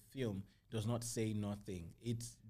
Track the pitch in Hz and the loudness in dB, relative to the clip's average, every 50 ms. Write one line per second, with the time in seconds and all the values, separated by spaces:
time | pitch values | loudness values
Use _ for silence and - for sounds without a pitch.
0 | - - - 135 127 113 98 98 98 - - - _ - - 110 101 117 120 117 | -10 -10 -2 0 2 2 2 0 -4 -8 -16 -20 _ -2 0 2 4 4 2 2
1 | 117 - - 117 110 110 107 107 104 101 101 101 - - 95 87 85 82 - - | 0 0 2 2 2 4 2 2 2 0 0 -2 -4 -6 -4 -4 -6 -8 -12 -6
2 | - 120 120 117 117 - - - - | -2 0 0 0 -2 -6 -8 -12 -16